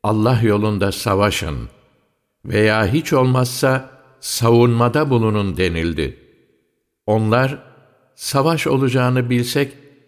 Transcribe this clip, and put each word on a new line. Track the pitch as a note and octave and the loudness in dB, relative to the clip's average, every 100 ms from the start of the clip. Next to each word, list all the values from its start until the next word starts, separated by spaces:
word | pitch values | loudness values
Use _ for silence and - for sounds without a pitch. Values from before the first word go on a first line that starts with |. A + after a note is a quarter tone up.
Allah | G#2 G#2+ A2 B2 | 0 0 2 2
yolunda | A2+ G2+ G#2+ G2+ G2 | 2 2 0 0 -2
savaşın | - A2 G2 G#2 - D#2+ C2+ A1+ _ _ _ _ _ _ _ | -2 -2 0 0 0 -6 -8 -10 _ _ _ _ _ _ _
veya | - G#2 G#2+ A2 G2+ | -4 0 2 2 0
hiç | C#3+ D#3+ | -2 0
olmazsa | C#3+ B2+ B2+ B2 - C3+ C3 - - _ _ | 0 2 2 -2 0 0 0 -4 -20 _ _
savunmada | - - A#2 A#2 A#2+ A#2 A#2+ D3 D3+ | -10 -2 2 4 4 4 0 0 0
bulunun." | A#2+ A2 G#2 G2 E2+ | 0 0 0 -4 -2
denildi. | F#2 E2 E2+ D#2+ C#2 - _ _ _ _ _ _ _ _ - | -2 0 -4 -2 -4 -6 _ _ _ _ _ _ _ _ -2
Onlar, | A2 A2 A#2 C3+ D3 - - _ _ _ | -2 2 0 0 -4 -16 -20 _ _ _
"Savaş | _ - C#3 D3 E3 D3 | _ -4 0 0 0 0
olacağını | C3+ C3+ C3 B2+ B2+ B2 | 0 2 2 0 0 0
bilsek | B2 A#2+ C#3+ C3+ - - _ | -2 -2 -2 -4 -8 -20 _